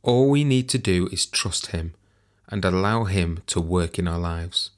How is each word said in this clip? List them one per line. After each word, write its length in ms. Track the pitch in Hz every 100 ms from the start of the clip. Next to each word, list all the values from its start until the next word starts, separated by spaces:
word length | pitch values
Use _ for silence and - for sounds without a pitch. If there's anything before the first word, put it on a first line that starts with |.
All 260 | - 123 135
we 140 | 143
need 260 | 147 131 127
to 80 | 127
do 300 | 101 90 92
is 140 | 98
trust 420 | - - 98 - -
him 280 | 82 82 - _ _ _ _ -
and 160 | 104
allow 420 | 92 92 101 113
him 360 | 107 98 85 85 -
to 120 | -
work 380 | 82 90 85 -
in 100 | 87
our 120 | 85
lives. 520 | 85 82 85 - -